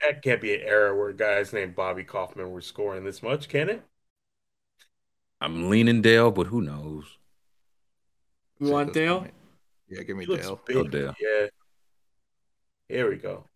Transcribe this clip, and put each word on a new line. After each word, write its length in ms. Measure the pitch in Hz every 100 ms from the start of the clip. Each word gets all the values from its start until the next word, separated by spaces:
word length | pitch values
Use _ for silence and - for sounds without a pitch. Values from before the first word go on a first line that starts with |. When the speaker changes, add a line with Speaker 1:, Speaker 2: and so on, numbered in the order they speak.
Speaker 1:
That 220 | 151 139
can't 180 | 135 117
be 140 | 110
an 60 | 101
era 340 | 104 107 104 101
where 160 | 104
guys 400 | 98 107 101 98
named 220 | 107 95
Bobby 300 | 87 92 92
Kaufman 480 | 90 101 90 - 92
were 80 | 90
scoring 420 | 82 - 104 95
this 200 | 98 95
much, 240 | 113 147 -
can 200 | 143 170
it? 140 | 233 - _ _ _ _ _ _ _ _ _ _ _ _ _ _ _
Speaker 2:
I'm 280 | 80 82 87
leaning 320 | 110 117 117
Dale, 300 | 113 113 117
but 160 | 98 87
who 140 | 117
knows? 440 | 78 73 76 78 73 - _ _ _ _ _ _ _ _ _ _ _ _ _ -
Speaker 3:
You 100 | 143
want 200 | 143 143
Speaker 4:
Take 40 |
this 80 | 156
Speaker 3:
Dale? 160 | 160 185
Speaker 4:
point. 120 | 185 - _ _ _ _ _
Yeah, 140 | 92
give 120 | 90 98
me 80 | 90
Speaker 1:
He 40 |
looks 160 | 95 90
Speaker 4:
Dale. 140 | 98
Speaker 1:
big. 120 | - 127
Speaker 2:
Oh, 80 |
Dale. 300 | - 71 69 -
Speaker 1:
Yeah. 260 | 107 107 104 - _ _ _ _ _ _ _ _ _ _ _ _ -
Here 220 | 127 117
we 60 | 95
go. 300 | 95 95 -